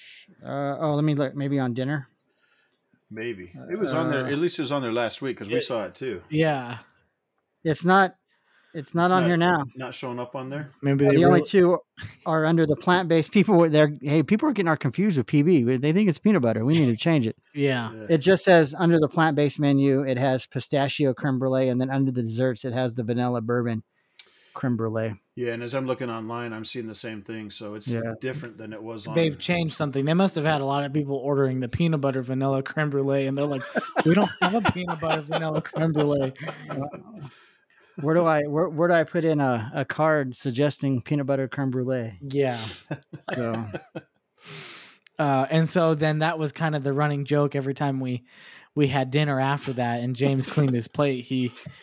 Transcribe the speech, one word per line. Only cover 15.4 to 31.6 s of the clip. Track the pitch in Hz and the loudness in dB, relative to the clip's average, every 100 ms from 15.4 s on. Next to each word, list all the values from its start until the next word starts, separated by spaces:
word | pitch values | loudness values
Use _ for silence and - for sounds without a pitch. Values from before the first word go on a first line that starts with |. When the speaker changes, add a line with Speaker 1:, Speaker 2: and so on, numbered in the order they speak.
Speaker 1:
B. | 151 165 | 6 4
They | 117 131 147 | 4 2 2
think | 175 208 | 2 2
it's | 151 | 2
peanut | 208 190 | 2 4
butter. | 117 110 | 2 2
We | 123 | 2
need | 165 131 | 4 4
to | 110 | 2
change | 170 156 110 | 2 2 2
it. | - _ | -4 _
Speaker 3:
Yeah. | 147 139 127 110 | -2 0 0 -4
Speaker 2:
Yeah. | 110 107 | -8 0
Speaker 1:
It | 160 | 2
just | 147 185 | 4 4
says | 190 170 143 156 | 8 6 6 2
under | 170 165 | 4 4
the | 151 | 4
plant-based | 170 160 147 147 - | 2 2 2 0 2
menu, | 143 139 139 135 | 2 4 4 2
it | 135 127 | 0 0
has | 135 131 - | 0 0 -4
pistachio | 135 - 143 139 - 139 | -6 -2 0 0 0 0
creme | 120 147 127 | 0 -2 0
brulee, | 131 131 131 | 0 2 2
and | 123 | 0
then | 131 | 0
under | 135 135 | 0 0
the | 123 | 0
desserts, | 113 113 131 117 | -2 0 -2 -2
it | 131 | -6
has | 120 127 | -4 -4
the | 120 | -4
vanilla | 113 120 123 123 | -4 -2 -2 -2
bourbon | 110 120 117 110 - _ _ - - _ _ | -2 -2 -2 -4 -8 _ _ -20 -20 _ _
creme | - 131 113 | -6 -2 -2
brulee. | 113 110 110 98 _ | -2 -2 -4 -6 _
Speaker 2:
Yeah, | - 120 | -8 -6
and | 117 | -6
as | 120 | -6
I'm | 135 131 | -4 -4
looking | 127 123 | -4 -6
online, | 113 110 117 117 | -8 -8 -8 -8
I'm | 110 110 | -10 -10
seeing | 127 110 | -10 -10
the | |
same | 104 117 107 | -10 -12 -12
thing. | 101 110 104 | -12 -12 -12
So | - 107 | -12 -12
it's | 107 123 | -10 -6
Speaker 1:
Yeah. | 117 113 110 | -6 -6 -8
Speaker 2:
different | 131 139 120 107 | -8 -8 -12 -16
than | 107 | -16
it | 107 | -14
was | 110 110 - | -12 -12 -4
on | |
Speaker 3:
They've | 165 165 139 | -2 -2 -2
changed | - 175 160 | -4 -2 -4
something. | - 147 135 | -4 -4 -2
They | 143 | 0
must | 170 196 | 2 2
have | 170 | 2
had | 151 151 | 0 0
a | 139 | 0
lot | 143 | -2
of | 143 | -2
people | 151 139 139 | -2 -2 -2
ordering | 135 139 135 131 | 0 2 2 0